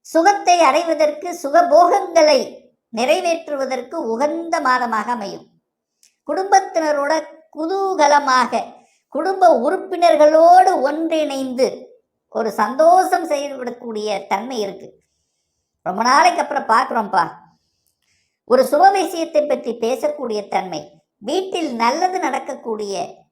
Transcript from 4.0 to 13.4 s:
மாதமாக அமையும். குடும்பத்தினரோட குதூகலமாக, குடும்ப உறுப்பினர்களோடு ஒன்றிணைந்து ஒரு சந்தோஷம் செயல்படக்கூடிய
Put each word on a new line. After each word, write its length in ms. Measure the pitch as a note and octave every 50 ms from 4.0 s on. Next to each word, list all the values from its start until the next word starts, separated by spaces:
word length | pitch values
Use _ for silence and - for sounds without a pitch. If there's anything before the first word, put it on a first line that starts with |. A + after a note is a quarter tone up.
| C4+ A3+ A3+ A3+ C#4 D4+ D#4+ E4 E4+ E4+ D#4+ E4
மாதமாக 500 | D4 B3+ B3+ B3 A#3+ A#3 A3+ G#3+ G3+ A#3 B3
அமையும். 300 | A#3 G3+ F#3+ E3+ - - _ _ _ _ _ _ _ _ _ _ _ _ _ _ _ _ -
குடும்பத்தினரோட 840 | D4+ F#4+ F#4+ G4 G#4 F#4+ G4 F#4+ - E4+ D#4+ D4+ D4 C#4 C4+ C#4+ D#4+ D#4+ D#4 - - - _ _ _
குதூகலமாக, 1040 | D4 D#4 D#4+ F#4+ G4 G4 F#4+ F#4 D4 D4+ C#4 D4 C#4+ C#4 C4 B3+ B3+ A#3+ A#3 B3 A3 F#3 - - - _ _ _ _ _ _
குடும்ப 400 | _ C4+ D#4+ F#4 F#4+ F#4+ F#4 E4+ D#4 A#3+ A3+
உறுப்பினர்களோடு 1040 | D4 C#4 D#4 - - F#4+ E4+ F4 E4+ D#4+ D4 D4+ D4+ D#4 D#4+ E4 E4+ F4+ F#4 F#4+ F#4+ F4+ C#4+
ஒன்றிணைந்து 880 | B3+ C#4 D4 D#4 E4 D#4+ E4 D#4 D4+ C#4 C4+ C4+ C4+ C4 B3+ A#3+ C4 G3+ - - - - _ _ _ _ _ _ _ _
ஒரு 220 | - - - A3
சந்தோஷம் 760 | - - G#3+ A3+ B3+ C4+ D#4+ E4+ F4+ F#4+ F4+ D#4+ F#4 F4+ E4+ E4
செயல்படக்கூடிய 960 | D4 C#4